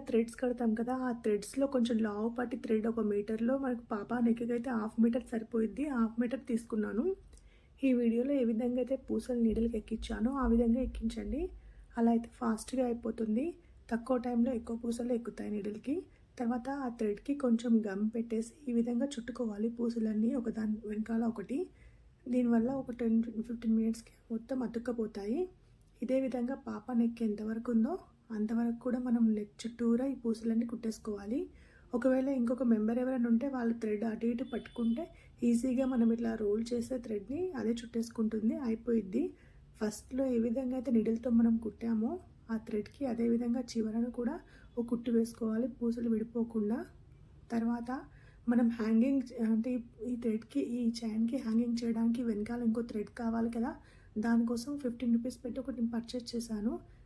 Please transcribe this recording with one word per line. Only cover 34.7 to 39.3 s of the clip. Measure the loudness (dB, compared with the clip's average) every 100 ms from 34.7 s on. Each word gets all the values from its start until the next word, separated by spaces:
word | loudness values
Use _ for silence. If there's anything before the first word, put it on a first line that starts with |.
| -2 0 0 -4 -12 -20 -2
ఈజీగా | 2 4 2 2 2
మనం | 4 4
ఇట్లా | 4 0
రోల్ | 0 0 0 0
చేసే | -2 -2 -6
థ్రెడ్ని | -4 -6 -4 -4 -4
అదే | -2 -2
చుట్టేసుకుంటుంది, | -2 -4 -6 -4 -2 0 2 0 0
అయిపోయిద్ది. | -2 -2 0 0 0 -2 -2